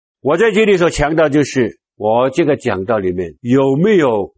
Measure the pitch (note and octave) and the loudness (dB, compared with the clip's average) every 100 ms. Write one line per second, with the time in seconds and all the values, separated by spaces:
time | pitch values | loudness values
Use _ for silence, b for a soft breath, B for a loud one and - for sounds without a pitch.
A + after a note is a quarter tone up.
0 | _ _ B2+ E3+ A3+ G3+ G#3+ F#3 E3+ - | _ _ -2 0 2 2 2 2 0 0
1 | D3 D#3+ D#3 D3 C3+ C3+ A2+ - _ - | -2 0 2 0 0 -2 -2 -4 _ -6
2 | G#2 A#2 C3 C3+ D3+ C3+ A#2+ F#2+ F#2+ A2 | -2 0 0 0 -2 -2 -2 -4 -2 -2
3 | F#2 F2+ F2 - A#2+ C3+ C3+ C3+ G3+ G3+ | -2 -4 -8 -8 0 0 2 0 2 2
4 | C#3 G#2+ F#2 | 2 0 -4